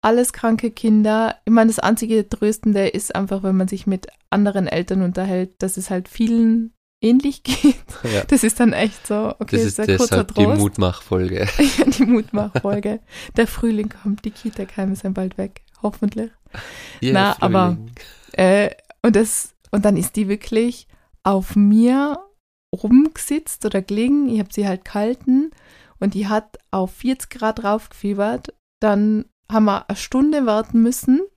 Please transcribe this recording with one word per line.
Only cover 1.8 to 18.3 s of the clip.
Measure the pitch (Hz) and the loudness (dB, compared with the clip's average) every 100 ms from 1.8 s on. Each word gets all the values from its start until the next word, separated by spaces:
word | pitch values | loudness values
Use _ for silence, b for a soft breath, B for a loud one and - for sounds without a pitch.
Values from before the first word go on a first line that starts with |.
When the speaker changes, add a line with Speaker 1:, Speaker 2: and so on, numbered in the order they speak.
| - 220 226 220 202 | 0 0 0 0 -2
Speaker 1:
Tröstende | - 208 220 214 202 196 | -2 -2 0 0 2 0
ist | 196 - - | -2 -6 -6
einfach, | 190 196 | -4 -4
wenn | 196 190 | 0 0
man | 190 | 0
sich | 190 - | -4 -4
mit | 190 - _ _ | -4 -8 _ _
anderen | 196 202 196 185 | 0 0 0 -2
Eltern | 175 175 190 | -4 -2 -2
unterhält, | 180 180 190 185 185 _ | -2 -2 -4 -4 -4 _
dass | 190 190 | -6 -6
es | 190 | -6
halt | 180 180 | -6 -8
vielen | - 226 226 226 226 226 _ _ _ | -4 0 2 4 2 -2 _ _ _
ähnlich | 220 254 285 - | 2 2 2 -6
<laughs> | |
geht. | - 262 285 - - - | -6 2 2 2 -8 -10
Speaker 2:
Ja. | 120 101 - | -4 -4 2
Speaker 1:
Das | 277 | 2
ist | 226 - | 2 2
dann | 233 | 2
echt | - 220 - - | 2 -2 -4 -6
so, | 208 226 - | -4 -4 -6
okay, | 208 - | -4 -2
Speaker 2:
Das | 220 | -2
Speaker 1:
ist | - | -2
Speaker 2:
ist | 214 | 0
Speaker 1:
ein | 95 | 0
kurzer | 240 95 | 2 0
Speaker 2:
deshalb | - - | 0 2
die | |
Speaker 1:
Trost. | 101 101 | 2 4
Speaker 2:
Mutmachfolge. | 101 - 92 - - 92 92 92 104 | 0 0 -2 -2 -4 -2 -2 -2 -2
Speaker 1:
<laughs> | - 285 - | 2 2 2
Ja, | - | 0
die | - 233 | 2 2
Mutmachfolge. | 240 220 208 208 - 202 208 208 214 _ B B - | 2 0 -4 -2 -4 -2 -4 -4 -6 _ B B -2
Der | 233 | -2
Frühling | - 233 214 214 | 0 -2 -2 -4
kommt, | - 208 208 214 | -8 -6 -6 -8
die | |
Kita-Keime | - 226 - 190 - 190 196 | -10 -12 -10 -12 -6 -6 -4
sind | 196 | -6
bald | 190 185 - | -6 -6 -6
weg, | 196 - _ _ | -10 -12 _ _
hoffentlich. | 208 - 208 214 226 _ _ B B B B B | -6 -2 -4 -4 -10 _ _ B B B B B
Speaker 2:
Yeah, | 127 | 0
Speaker 1:
Na, | 196 196 - | 2 2 0
aber, | - 185 180 175 | 0 2 2 0
Speaker 2:
Frühling. | 110 - B B B | -8 -20 B B B